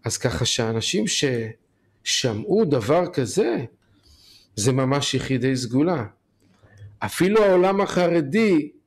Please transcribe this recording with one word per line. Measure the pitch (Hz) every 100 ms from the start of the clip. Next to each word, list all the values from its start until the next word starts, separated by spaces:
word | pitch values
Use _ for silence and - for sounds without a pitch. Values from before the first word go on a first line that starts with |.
אז | 117 -
ככה | 123 - 120
שאנשים | - 113 113 110 185 214
ששמעו | - 143 123 110 - _ _ _ _ - - 127 104 - 190 208
דבר | 139 104 160 175
כזה, | 175 123 - 269 349 120 _ _ _ _ _ _ - _ -
זה | 104
ממש | 131 131 139 131
יחידי | 131 - 131 127 131
סגולה. | 120 127 165 165 104 _ _ _ _ _ _ - - -
אפילו | 101 - 175 214
העולם | 208 185 185 196
החרדי | 190 180 175 170 143 190 220 165 143 -